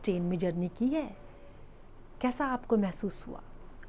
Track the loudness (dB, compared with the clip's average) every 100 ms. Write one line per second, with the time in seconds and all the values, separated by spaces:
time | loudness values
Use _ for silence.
0 | 2 4 4 4 2 2 0 2 2 2
1 | 0 -6 -14 -16 -16 -14 -16 -16 -16 -16
2 | -14 -2 0 2 2 2 4 6 6 2
3 | -2 -2 -8 -10 -10 -12 -12 -12